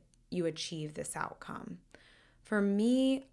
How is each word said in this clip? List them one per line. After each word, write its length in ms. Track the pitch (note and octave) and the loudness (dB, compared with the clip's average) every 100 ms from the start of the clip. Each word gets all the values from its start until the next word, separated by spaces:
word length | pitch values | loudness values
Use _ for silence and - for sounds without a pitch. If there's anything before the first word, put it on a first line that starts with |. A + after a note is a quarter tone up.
| _ _ - | _ _ -6
you 160 | F3 E3 | -2 -2
achieve 480 | D#3+ - D#3+ D3+ | -2 -6 -6 -6
this 240 | D3+ - D#3+ | -8 -8 -4
outcome. 600 | - - - - - F3 _ - - - - _ | -6 -8 -12 -10 -10 -14 _ -20 -20 -20 -20 _
For 200 | - G#3+ | -2 2
me, 640 | G3+ G3+ A3+ B3+ C4 C4+ - | 2 4 4 6 4 2 -2